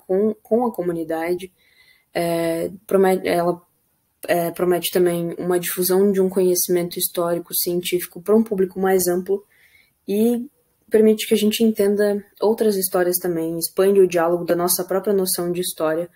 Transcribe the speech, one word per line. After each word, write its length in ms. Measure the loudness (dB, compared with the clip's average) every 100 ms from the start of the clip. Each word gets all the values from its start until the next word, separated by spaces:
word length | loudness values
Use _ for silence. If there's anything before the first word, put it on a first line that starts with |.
| -2
com, 280 | 0 0 -2
com 220 | -2 0
a 80 | 0
comunidade, 800 | -2 -4 -4 -6 -4 -4 -4 -6 _ _ _ _ _ _
é, 560 | -4 -2 -2 -2 -2 -6 -10 -2
promete, 420 | 2 4 2 0
ela, 320 | 0 0 -4 _ _ _ _ _ _ -2
é, 240 | 0 0
promete 400 | -2 0 0 0
também 440 | 2 2 0 -4 -6
uma 220 | -2 -2
difusão 500 | -2 -4 0 2 2
de 80 | 2
um 120 | 0
conhecimento 680 | 2 0 0 0 -2 -2 -4
histórico, 560 | -6 -2 -2 -2 -4
científico 680 | -6 -2 -4 -2 -4 -4 -12
pra 120 | 0
um 80 | 0
público 380 | 0 0 -2 0
mais 260 | 0 2 2
amplo 380 | -2 -2 -6 -6 _ _ _ _ _ -6
e 380 | 0 2 0 -6 _ _ _ _
permite 380 | 4 4 4 2
que 80 |
a 20 | 2
gente 280 | 2 2
entenda 600 | 0 2 0 2 0 0 -6 _
outras 360 | 0 2 2 0
histórias 400 | -2 0 0 0
também, 400 | -2 -2 -4 -4
expande 400 | -6 2 4 6
o 80 | 4
diálogo 380 | 4 2 0
da 100 | 0
nossa 300 | 0 0 -2
própria 280 | -2 -2 0
noção 380 | 0 0 -2 -4
de 100 | -4
história 480 | -6 -4 -2 -2 -6